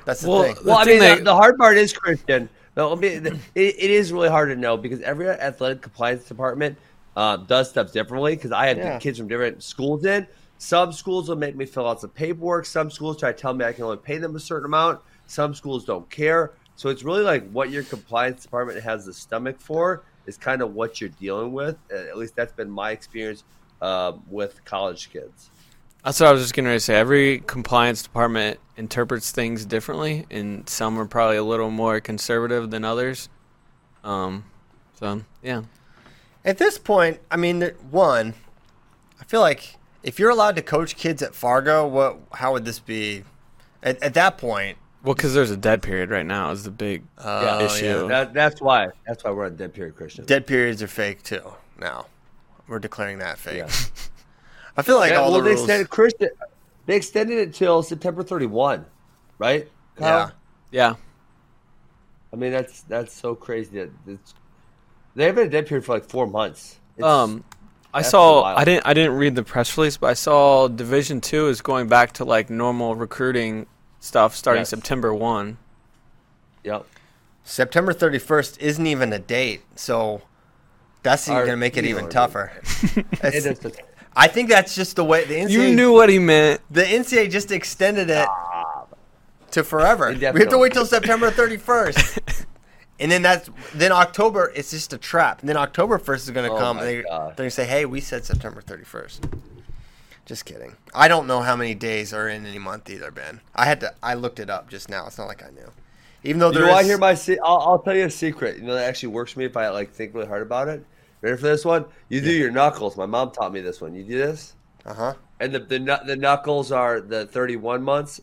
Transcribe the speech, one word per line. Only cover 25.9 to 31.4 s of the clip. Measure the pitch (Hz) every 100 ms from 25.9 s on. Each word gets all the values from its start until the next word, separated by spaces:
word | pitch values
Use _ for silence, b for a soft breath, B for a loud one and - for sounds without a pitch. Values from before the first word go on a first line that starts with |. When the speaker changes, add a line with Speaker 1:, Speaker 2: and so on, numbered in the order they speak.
| _
Speaker 2:
That's | 131 139
what | 160
I |
was | 135
just | 123
gonna | 131 127 117
say. | - 107
Every | 117 143 139 131
compliance | - 127 113 123 120 110
department | - 117 117 113 107 - _ -
interprets | 110 - 120 120 -
things | - 117 113 104
differently, | 110 - 160 156 151 156
and | 107 104 101 -
some | - 110 110
are | 107
probably | 120 113
a | 107